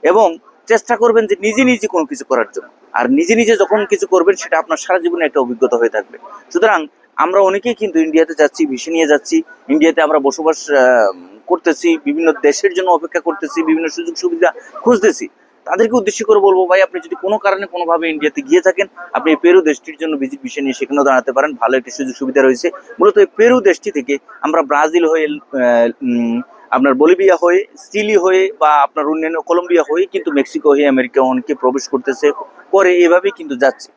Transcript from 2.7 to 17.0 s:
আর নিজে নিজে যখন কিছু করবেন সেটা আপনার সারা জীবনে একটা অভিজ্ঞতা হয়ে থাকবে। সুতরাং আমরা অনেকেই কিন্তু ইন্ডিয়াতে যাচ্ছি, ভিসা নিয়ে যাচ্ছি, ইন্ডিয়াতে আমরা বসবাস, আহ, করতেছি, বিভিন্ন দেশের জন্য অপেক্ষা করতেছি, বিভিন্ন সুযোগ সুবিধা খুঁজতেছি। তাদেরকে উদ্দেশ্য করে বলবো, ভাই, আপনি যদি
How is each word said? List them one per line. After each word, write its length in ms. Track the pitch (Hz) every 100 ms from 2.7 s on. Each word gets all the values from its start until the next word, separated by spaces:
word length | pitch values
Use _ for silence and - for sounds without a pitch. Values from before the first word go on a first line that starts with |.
| _ _ -
আর 80 | 120
নিজে 240 | - 339 226
নিজে 180 | 220 220
যখন 180 | 196 214 202
কিছু 200 | 202 196
করবেন 280 | 185 170 190
সেটা 200 | - 160
আপনার 180 | 160 160
সারা 220 | - 185
জীবনে 240 | 170 175 156
একটা 140 | 147
অভিজ্ঞতা 360 | 123 117 127 117
হয়ে 160 | 117 107
থাকবে। 220 | 101 - - - _
সুতরাং 260 | 339 220 185 151 _ _ -
আমরা 220 | 160 190
অনেকেই 340 | 196 196 240 233
কিন্তু 220 | 214 160
ইন্ডিয়াতে 340 | 160 156 160
যাচ্ছি, 280 | 156 147 - 151
ভিসা 240 | 127 160
নিয়ে 160 | 165 156
যাচ্ছি, 300 | 147 - 160 160 - -
ইন্ডিয়াতে 300 | 151 160 160
আমরা 180 | 151 156
বসবাস, 380 | 135 127 160 156 -
আহ, 400 | 143 127 123 104 92 90 104 -
করতেছি, 420 | 175 170 151 170 160 143
বিভিন্ন 240 | 147 165 151
দেশের 300 | 147 - 196
জন্য 160 | 180 185
অপেক্ষা 280 | 170 165 175
করতেছি, 400 | 165 - 156 170
বিভিন্ন 240 | 160 160 165
সুযোগ 280 | 170 170 165
সুবিধা 340 | 180 - 175 - - 622
খুঁজতেছি। 440 | 226 233 202 - - _ _ _ 151
তাদেরকে 280 | 185 220 240
উদ্দেশ্য 260 | 202 - 214
করে 140 | 214
বলবো, 220 | 196 185 180
ভাই, 140 | 185
আপনি 160 | 185
যদি 160 | 180